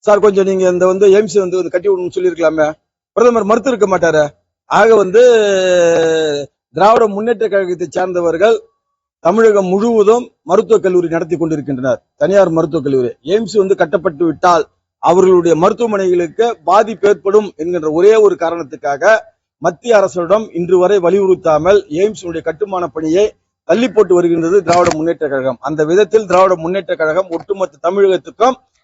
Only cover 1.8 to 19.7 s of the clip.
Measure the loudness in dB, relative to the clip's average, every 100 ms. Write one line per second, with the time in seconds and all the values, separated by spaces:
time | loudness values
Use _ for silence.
1.8 | -2 -2 -4 -4 -4 -2 -2 0 -2 -4
2.8 | _ _ _ 0 2 2 0 -2 0 -2
3.8 | 0 0 0 0 -2 _ _ _ _ 0
4.8 | 4 4 2 4 4 4 2 0 0 2
5.8 | 2 2 0 0 -2 -6 -8 _ _ 0
6.8 | 2 4 0 -2 -4 -4 -2 -2 -4 -6
7.8 | -6 -6 -4 -2 -2 0 0 0 -6 _
8.8 | _ _ _ _ -2 2 4 2 0 -2
9.8 | 0 2 2 2 -2 _ -2 -2 2 0
10.8 | 2 0 -2 -4 -4 -4 -4 -4 -6 -6
11.8 | -4 -4 _ _ 0 2 2 0 -2 -4
12.8 | -2 -2 -2 -6 -4 -4 -2 -2 0 0
13.8 | -2 -2 -4 -4 -4 0 0 0 -2 _
14.8 | _ _ 0 2 4 4 2 2 0 0
15.8 | -4 -2 -2 -2 -4 -2 -4 -2 0 0
16.8 | 0 -2 -2 0 2 0 0 -8 -6 -4
17.8 | -4 0 2 4 2 0 -6 -6 -10 -8
18.8 | -6 0 2 0 -2 _ _ _ -6